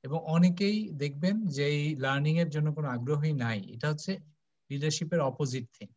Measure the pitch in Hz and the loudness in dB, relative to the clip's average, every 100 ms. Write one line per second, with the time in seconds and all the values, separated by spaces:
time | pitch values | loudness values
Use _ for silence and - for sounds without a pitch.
0 | 135 160 156 165 180 175 202 214 208 151 | -4 -6 2 6 6 4 0 0 -4 -4
1 | 147 143 180 214 202 139 143 147 151 147 | -4 0 0 0 0 0 2 2 0 0
2 | 135 139 151 165 170 151 151 151 147 123 | 0 2 2 2 2 2 0 0 -4 -2
3 | 123 147 156 143 117 110 95 110 151 151 | -2 0 0 0 0 -2 -6 -6 -4 -2
4 | - 190 - _ _ _ _ 139 156 151 | -4 -6 -10 _ _ _ _ -4 -2 -2
5 | 170 170 139 127 139 127 120 - 101 | 0 2 0 0 -2 -2 -8 -14 -20